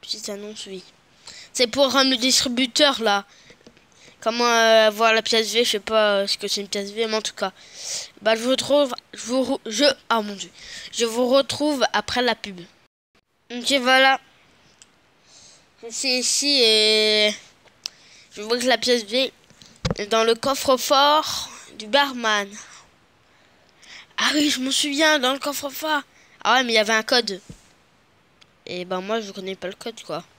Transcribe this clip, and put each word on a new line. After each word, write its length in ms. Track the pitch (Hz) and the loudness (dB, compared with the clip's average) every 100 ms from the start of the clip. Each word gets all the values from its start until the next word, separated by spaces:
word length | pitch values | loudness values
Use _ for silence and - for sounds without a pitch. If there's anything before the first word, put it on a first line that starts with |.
Petite 280 | - 214 214 | -12 -12 -10
annonce, 380 | 202 208 214 - | -12 -12 -14 -14
oui. 180 | 190 - _ _ _ - - - | -14 -16 _ _ _ -20 -20 -14
C'est 140 | - 247 | -2 -2
pour, 300 | 254 277 269 | 2 2 4
euh, 80 | |
le 120 | 262 262 | 2 2
distributeur, 840 | 247 247 277 240 262 - 294 233 | 2 0 0 -2 -2 2 2 2
là. 240 | 220 202 - - - - - _ _ _ - _ | 0 0 -2 -20 -20 -20 -20 _ _ _ -20 _
Comment, 260 | 226 233 240 | -4 0 2
euh, 400 | 233 226 226 220 | 4 6 6 4
avoir 260 | 214 226 | 2 2
la 80 | 220 | 2
pièce 300 | 220 226 220 | 2 0 0
V, 120 | 214 | 0
je 60 | 240 | 0
sais 100 | 214 | -2
pas, 380 | - 220 214 202 | 0 0 2 0
euh, 80 | 202 | -2
ce 100 | - | -4
que 80 | 202 | -4
c'est 140 | 202 | -6
une 80 | 202 | -6
pièce 240 | 208 202 | -8 -8
V, 160 | 208 226 | -6 -2
mais 80 | 220 | -2
en 60 | |
tout 120 | 208 | -4
cas. 180 | - 190 - - - - - - - | -6 -6 -6 -20 -16 -10 -10 -10 -4
Bah, 160 | 208 226 | 0 0
je 60 | |
vous 80 | 240 | 0
retrouve, 440 | 262 - 285 277 247 _ | -2 2 2 2 -4 _
je 100 | 202 | -16
vous 200 | 214 254 | -4 -2
re-, 180 | 247 269 220 | 0 -4 -6
je, 180 | 214 285 - _ | 0 0 0 _
ah, 140 | 226 | -2
mon 120 | 208 | -2
Dieu. 160 | 196 170 - - - - | -10 -14 -16 -18 -18 -12
Je 120 | - | -4
vous 240 | 233 226 247 | -2 0 2
retrouve 560 | 269 269 - 294 285 - | 2 2 -2 -2 0 0
après 300 | 208 - 240 | 0 -2 -2
la 140 | 247 220 | 0 -2
pub. 240 | 202 180 170 _ _ _ _ _ _ _ _ | -8 -14 -18 _ _ _ _ _ _ _ _
Ok, 200 | 240 233 277 | -8 -2 0
voilà. 360 | 247 262 269 269 _ _ _ _ _ _ - _ _ _ _ - - _ _ _ | 4 4 4 2 _ _ _ _ _ _ -20 _ _ _ _ -20 -20 _ _ _
Je 80 | 233 | -14
suis 260 | 226 262 254 | -6 -2 0
ici 420 | 240 - 277 285 | 0 0 2 4
et 720 | 226 220 214 214 214 214 214 208 - _ _ _ - _ - - _ | 4 4 4 4 2 2 2 -2 -14 _ _ _ -16 _ -20 -20 _
je 100 | - | -14
vois 180 | 214 247 | -4 -2
que 60 | |
la 140 | 247 233 | 0 0
pièce 260 | 240 240 | 2 0
V 260 | 208 240 262 _ _ _ - - - - | 0 -2 -2 _ _ _ -20 -10 -8 -6
est 100 | 202 | -2
dans 180 | 226 | 2
le 100 | 226 | 2
coffre-fort 1160 | 226 277 269 - 262 - 277 285 302 302 - - - - - | 2 0 -2 2 0 4 4 6 4 0 -8 -10 -16 -20 -18
du 80 | 214 | -2
barman. 640 | 262 285 247 226 208 196 208 - - - _ _ _ _ _ _ _ _ _ - - - - | 0 0 -2 -2 -2 -2 -12 -20 -20 -20 _ _ _ _ _ _ _ _ _ -20 -20 -14 -4
Ah 140 | 220 | 0
oui, 160 | 285 294 | 2 0
je 100 | 262 | 0
m'en 100 | 262 | -2
souviens, 480 | 269 294 277 311 311 | -2 -2 2 4 4
dans 160 | 254 | 2
le 40 | 269 | -2
coffre-fort. 640 | 294 269 285 262 311 302 - _ _ _ | -4 -6 -8 -8 -4 -4 -4 _ _ _
Ah 120 | - | 2
ouais, 100 | 247 | 2
mais 80 | 247 | 4
il 40 | 226 | 2
y 20 | |
avait 160 | 208 | 4
un 80 | 220 | 0
code. 400 | 220 254 220 190 - - _ _ _ _ _ _ _ _ _ _ | 2 0 0 -8 -12 -20 _ _ _ _ _ _ _ _ _ _
Et 220 | - 180 180 | -12 -10 -6
ben 160 | 185 | -6
moi, 180 | 190 226 | -4 -6
je 100 | 208 | -6
connais 240 | 196 190 190 | -12 -10 -8
pas 120 | 180 | -10
le 60 | |
code, 260 | 196 240 226 | -10 -14 -14
quoi. 220 | - 160 - | -10 -10 -12